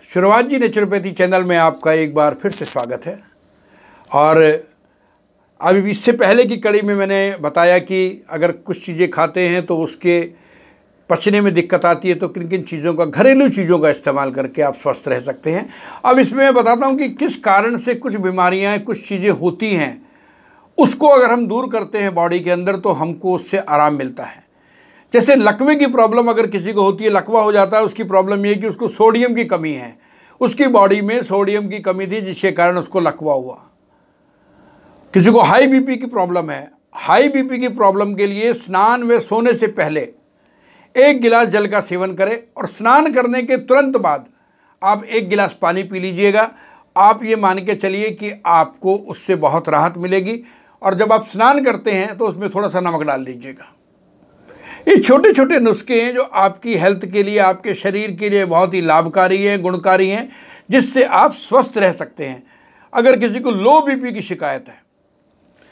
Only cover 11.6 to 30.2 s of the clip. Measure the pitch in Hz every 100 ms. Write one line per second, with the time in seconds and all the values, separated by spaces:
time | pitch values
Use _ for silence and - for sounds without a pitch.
11.6 | 170 180 175 170 185 175 175 180 165 185
12.6 | - 156 160 160 165 147 247 269 269 196
13.6 | 170 170 151 147 151 139 135 135 131 143
14.6 | 143 139 147 127 143 123 120 131 156 175
15.6 | - - - - 247 254 262 254 269 247
16.6 | 226 240 269 269 269 - 285 - 214 196
17.6 | 220 240 240 240 247 208 185 185 180 190
18.6 | 196 208 208 214 - 196 202 143 175 175
19.6 | 220 180 139 120 _ _ _ _ _ _
20.6 | _ - 285 - 302 269 247 240 220 226
21.6 | 262 226 202 214 196 175 170 180 165 175
22.6 | 180 190 196 147 160 160 185 180 175 196
23.6 | 185 151 151 147 131 127 120 - _ _
24.6 | _ _ _ _ _ 240 233 277 202 208
25.6 | 269 294 285 240 220 233 233 220 226 202
26.6 | 175 208 196 196 214 196 196 220 214 208
27.6 | 190 214 220 - 220 190 190 202 202 208
28.6 | 220 - 226 - 226 233 247 233 165 180
29.6 | 160 139 120 - _ _